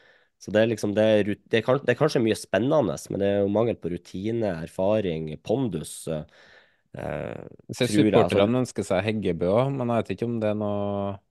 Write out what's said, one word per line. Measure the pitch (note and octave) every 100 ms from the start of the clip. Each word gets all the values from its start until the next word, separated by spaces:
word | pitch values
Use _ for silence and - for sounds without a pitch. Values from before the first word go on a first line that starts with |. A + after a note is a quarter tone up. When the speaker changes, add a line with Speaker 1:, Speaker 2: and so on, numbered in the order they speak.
| _ _ _ _
Speaker 1:
Så | -
det | G#2
er | A2+
liksom, | A2 G#2 G#2
det |
er | A2 G#2+ G2+
rut-, | G2 _
det | A2+
er | A#2+
kan-, | C3+ -
det | A#2+
er |
kanskje | D3+ C#3+
mye | A2+ G2+
spennende, | - F#2+ B2+ D#3 G2+ C#2+ -
men | F#2+
det | G2
er | G2+
jo | G2+
mangel | G#2 A#2 -
på | E2+
rutine, | F2 - F#2 G#2 A#2 G#2+ E2 E2
erfaring, | - F#2+ A2 F#2+ D#2+ D#2+ D2+
pondus, | - A#2 B2 E2 D2+ - -
eh, | D#2 D#2 _ - - _ _ _ - D2+ D2 C#2+ - - - -
Speaker 2:
Jeg | -
ser | A#2+
Speaker 1:
tror | G#2 G#2
jeg, | G#2
altså. | F#2 G2
Speaker 2:
supporterne | G#2 B2+
ønsker | B2 - G2
seg | F#2 G#2
Heggebø | A2 F#2+ E2+ F2
også, | A2 C3+ C#3
men | A#2+
jeg | A#2
vet | - F#2+
ikke | A#2+
om | A#2
det | G#2+
er | G#2
noe | G#2 G2+ G2+ G2+ G2+ G2 _